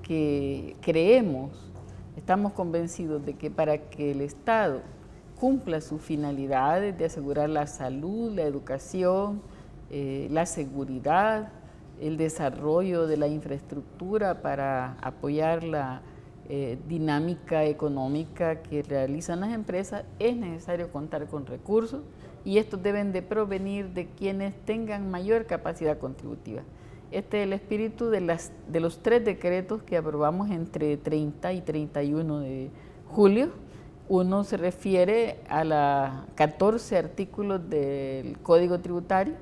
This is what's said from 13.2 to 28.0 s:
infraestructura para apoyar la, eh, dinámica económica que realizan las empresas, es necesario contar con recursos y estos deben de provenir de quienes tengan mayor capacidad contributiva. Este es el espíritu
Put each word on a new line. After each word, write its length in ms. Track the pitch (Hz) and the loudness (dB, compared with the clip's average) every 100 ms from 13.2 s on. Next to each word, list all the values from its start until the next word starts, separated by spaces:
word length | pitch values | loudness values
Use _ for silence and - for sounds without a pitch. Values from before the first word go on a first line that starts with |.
| 147 | 2
infraestructura 1120 | 151 147 139 - 143 139 - 180 208 202 170 | 0 -4 -8 -8 -10 -10 -10 -2 0 2 0
para 560 | 143 139 135 131 127 123 | -2 -2 0 0 -2 -6
apoyar 600 | 131 135 - 147 156 165 | -8 -6 -2 2 2 2
la, 380 | 165 156 135 127 - - - - - | 0 -2 -2 -6 -12 -18 -20 -20 -8
eh, 300 | 139 135 123 139 | -4 -4 -4 -4
dinámica 760 | 165 156 147 165 170 - 160 151 | -2 2 2 2 -2 0 2 2
económica 960 | 151 151 139 131 147 160 - 170 160 | 2 0 0 0 -2 -4 -2 0 0
que 200 | - 147 | -4 -4
realizan 580 | 143 139 131 143 175 175 | -2 0 0 -2 -4 -4
las 100 | 202 | -2
empresas, 500 | 233 214 180 190 202 - - | -4 -2 -4 -4 -6 -10 0
es 180 | 214 240 | 0 2
necesario 540 | 202 165 170 175 170 | -4 -6 -4 -2 -2
contar 360 | 147 151 156 147 | -6 -6 -6 -6
con 180 | 151 131 | -8 -8
recursos 560 | 123 - 214 226 277 - - - - - | -10 0 2 2 -6 -10 -16 -18 -12 2
y 140 | 196 | 2
estos 220 | 220 196 | 2 -2
deben 300 | 190 202 202 | 0 0 0
de 100 | 185 | -2
provenir 680 | 180 214 214 190 196 202 196 | -2 -2 0 -2 -2 -4 -6
de 180 | 180 170 | -6 -8
quienes 480 | - 190 196 196 196 - | -4 -4 -2 -4 -6 -4
tengan 460 | 226 226 208 196 | -4 -2 -4 -4
mayor 360 | 180 190 226 226 | -4 2 2 2
capacidad 500 | 165 160 165 160 147 | -4 -4 -2 0 0
contributiva. 640 | 131 135 117 113 - 110 - - - - - | -4 -8 -10 -12 -10 -10 -10 -16 -18 -18 -8
Este 300 | - 202 214 | -8 -4 -2
es 60 | 196 | -2
el 60 | |
espíritu 560 | 196 - 214 220 220 | -4 -4 -2 -2 -2